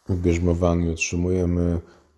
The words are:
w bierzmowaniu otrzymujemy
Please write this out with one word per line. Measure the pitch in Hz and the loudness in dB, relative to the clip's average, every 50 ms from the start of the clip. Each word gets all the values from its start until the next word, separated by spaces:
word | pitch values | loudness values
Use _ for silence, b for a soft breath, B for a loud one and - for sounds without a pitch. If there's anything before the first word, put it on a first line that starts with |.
| _ - | _ -4
w | 95 90 | -2 0
bierzmowaniu | 87 87 82 85 87 87 85 85 87 87 85 87 85 82 | 2 0 2 2 2 2 2 2 2 2 2 2 0 -2
otrzymujemy | 80 - - - 90 87 87 90 92 92 90 87 87 87 87 87 85 85 - B B B B B B | -2 -4 -6 -4 -4 -2 -2 0 0 0 0 0 0 0 0 0 -2 -2 -6 B B B B B B